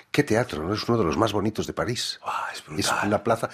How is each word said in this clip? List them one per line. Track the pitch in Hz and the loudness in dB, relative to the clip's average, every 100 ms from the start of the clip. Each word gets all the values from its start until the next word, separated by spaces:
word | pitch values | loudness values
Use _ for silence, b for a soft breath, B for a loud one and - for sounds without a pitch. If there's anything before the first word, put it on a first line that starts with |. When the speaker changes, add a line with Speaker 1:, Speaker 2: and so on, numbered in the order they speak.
| - | -2
Speaker 1:
¡Qué | - | 0
teatro, | 143 107 120 76 | 4 2 2 -2
no! | 85 | -2
Es | 104 - | -2 2
uno | 117 | 2
de | |
los | 85 71 | 4 4
más | 107 | 2
bonitos | 101 107 - 85 | 2 0 -2 -4
de | |
París. | - 101 120 - - | -4 -4 -4 -6 -8
Speaker 2:
Guau, | - - - | -6 -6 -6
es | - | -10
Speaker 1:
Es | - | -8
Speaker 2:
brutal. | 76 - - 101 | -2 0 0 2
Speaker 1:
una | 104 | 2
plaza, | - 113 - | 2 0 -2